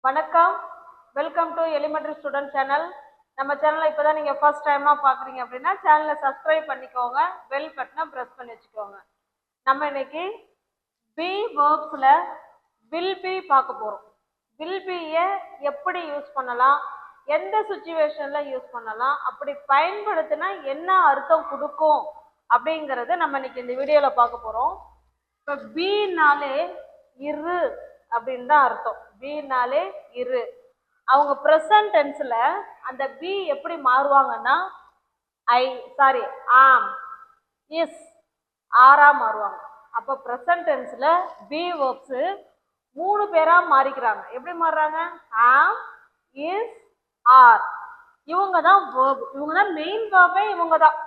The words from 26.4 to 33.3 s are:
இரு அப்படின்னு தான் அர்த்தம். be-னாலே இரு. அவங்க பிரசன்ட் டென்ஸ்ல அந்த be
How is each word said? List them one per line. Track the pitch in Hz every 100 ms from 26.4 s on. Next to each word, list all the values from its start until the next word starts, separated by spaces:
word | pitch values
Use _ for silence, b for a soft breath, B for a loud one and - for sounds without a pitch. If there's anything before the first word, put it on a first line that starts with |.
| 285 190 349 - - _ _ 254 277
இரு | 302 320 359 294 - - _ _ 233
அப்படின்னு | 226 254 247
தான் | 294 262
அர்த்தம். | 226 233 214 - _
be-னாலே | 262 302 277 254 247 277 381 - - 240
இரு. | 247 254 226 - _ _ _ _ -
அவங்க | 269 285 285
பிரசன்ட் | 302 311 311 415 427
டென்ஸ்ல | 330 285 285 269 226 262 381 - - 254
அந்த | 262 269 -
be | 339